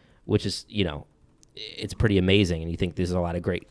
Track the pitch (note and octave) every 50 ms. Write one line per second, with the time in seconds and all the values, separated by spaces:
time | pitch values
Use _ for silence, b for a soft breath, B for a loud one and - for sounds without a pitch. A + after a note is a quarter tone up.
0 | _ _ _ _ _ - G#2 G#2 - G2+ - - - - - G2+ F#2+ E2 C#2+ D2
1 | - - _ _ _ _ _ _ _ _ _ - G#2+ - - - - G#2 - -
2 | A#2+ G#2+ - F2+ F2+ F#2 F#2+ G#2 G2+ E2+ F2 D#2+ D#2+ E2+ E2+ - G2 F2 D#2+ F#2
3 | F2+ E2+ F2+ F2+ F2 E2+ E2+ F2 E2+ G#2 F2+ - - -